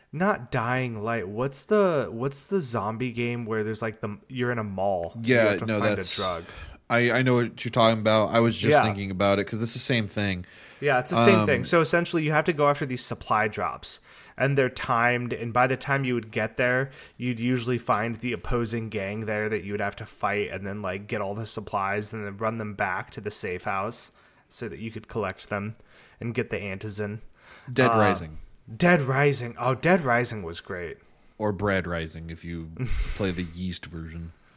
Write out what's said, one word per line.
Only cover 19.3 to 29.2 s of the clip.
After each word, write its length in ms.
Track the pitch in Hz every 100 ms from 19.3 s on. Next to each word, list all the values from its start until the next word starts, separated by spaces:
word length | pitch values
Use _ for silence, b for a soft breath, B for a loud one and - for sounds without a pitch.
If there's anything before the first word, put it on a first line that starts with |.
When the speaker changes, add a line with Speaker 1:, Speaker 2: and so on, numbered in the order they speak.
| 107 107
Speaker 1:
that 140 | 107
you 80 | 95
would 80 | 104
have 140 | 101 -
to 100 | 107
fight 440 | - 101 104 95
and 160 | 92 98
then, 140 | 104
like, 260 | 98 98 104
get 120 | 107
all 140 | 98
the 100 | 104
supplies 640 | 110 - 98 101 95 104 104
and 100 | 113
then 140 | 101 98
run 180 | 110 113
them 160 | 107
back 380 | 101 101 92 -
to 100 | -
the 100 | 101
safe 340 | - 101 87
house 480 | 107 98 104 - - b b b _
so 180 | - 113
that 100 | 82
you 120 | 110
could 180 | 107 -
collect 420 | 117 95 92 -
them 260 | 104 104 - b b b b
and 120 | 117
get 140 | 117 117
the 80 | 101
antizin. 640 | 101 95 107 98 104 110 - B B B -
Speaker 2:
Dead 200 | 123 123
Speaker 1:
Uh, 80 | 113
Speaker 2:
Rising. 400 | 104 95 82 80 - - -
Speaker 1:
Dead 280 | 113 175 175
Rising. 520 | 131 135